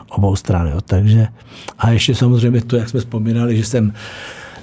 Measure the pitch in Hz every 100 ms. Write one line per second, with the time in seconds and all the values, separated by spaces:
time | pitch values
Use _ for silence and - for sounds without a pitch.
0 | - - 98 98 - 90 82 80 - 95
1 | 107 113 113 - - - - - 113 113
2 | - 113 123 123 120 120 117 120 113 127
3 | - 113 113 117 120 110 110 123 107 107
4 | - - - - - -